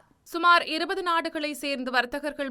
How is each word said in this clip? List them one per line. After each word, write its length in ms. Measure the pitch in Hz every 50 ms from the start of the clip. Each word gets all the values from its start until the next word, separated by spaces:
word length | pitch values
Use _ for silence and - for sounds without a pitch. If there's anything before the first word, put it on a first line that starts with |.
| _ _ _ _ _ -
சுமார் 360 | - 339 330 349 339 339 - - 302
இருபது 300 | 320 330 311 381 370 359
நாடுகளை 440 | 359 339 330 330 330 330 330 302 302 294 -
சேர்ந்த 300 | - 285 277 262 254 254 247
வர்த்தகர்கள் 560 | 254 233 247 254 285 277 294 285 294 285 269